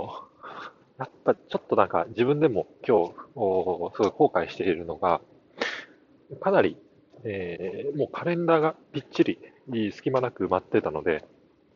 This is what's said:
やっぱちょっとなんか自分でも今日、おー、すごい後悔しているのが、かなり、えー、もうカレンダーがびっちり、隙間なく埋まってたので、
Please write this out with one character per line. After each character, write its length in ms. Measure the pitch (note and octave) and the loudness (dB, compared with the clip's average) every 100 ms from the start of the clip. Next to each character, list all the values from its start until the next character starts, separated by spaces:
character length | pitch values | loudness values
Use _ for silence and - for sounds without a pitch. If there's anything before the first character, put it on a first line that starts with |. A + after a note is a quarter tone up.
| - - - _ - - - - _ - | -2 -10 -18 _ -18 -16 -16 -18 _ -12
や 60 | |
っ 60 | B2+ - | -12 -2
ぱ 100 | - | 0
ち 40 | A#2 _ G3 | 0 _ -8
ょ 40 | |
っ 60 | - | 0
と 80 | A2 | 2
な 80 | |
ん 40 | G2 | 4
か 180 | F2 - | 2 -2
自 160 | A2 | 0
分 160 | B2 D3 | 2 4
で 80 | D#3 | 2
も 180 | F#2+ - - - | 2 -4 -6 2
今 220 | G#2 F2 | 4 4
日、 60 | - - | -4 -16
お 540 | - G2+ F#2 F2+ F2 F2 | -2 0 2 0 -2 -4
ー、 60 | |
す 40 | - | 0
ご 100 | G2+ | 0
い 20 | |
後 220 | - A2 | 4 2
悔 140 | F2+ E2 | 4 -2
し 80 | - | -2
て 80 | |
い 20 | F#2 | -2
る 120 | E2 E2+ | 0 -4
の 100 | D#2 | -2
が、 240 | F2 E2+ - _ _ - - - - - _ _ _ C3+ | 0 0 -2 _ _ -8 -8 -8 -14 -20 _ _ _ -4
か 100 | F#3+ | 2
な 120 | F#3 | 4
り、 160 | F#2 - - _ _ - | 2 -2 -14 _ _ -12
え 680 | A2+ G2 F2+ E2+ F#2 - C3+ | -8 -6 -6 -6 -8 -6 -6
ー、 20 | D3 | -4
も 80 | A#2+ | -4
う 20 | |
カ 120 | - | -4
レ 100 | E3+ | -4
ン 120 | E3+ E3+ | -2 2
ダ 120 | D#3+ | 2
ー 20 | |
が 160 | D#3 - _ | 2 -2 _
び 80 | C#3+ | -12
っ 40 | - | -6
ち 140 | - | 0
り、 140 | B2+ F2+ - - - A2+ G#2 | 0 0 -12 -20 -8 -4 -4
隙 180 | - C#3+ | -4 -2
間 100 | C3 | 0
な 100 | B2 | -2
く 160 | - F2+ | -2 0
埋 20 | |
ま 100 | F#2 | 0
っ 40 | |
て 200 | - A2 | 2 0
た 80 | E2 | 0
の 120 | D2+ | -2
で、 220 | E2 D#2 - _ _ _ _ | -2 -2 -4 _ _ _ _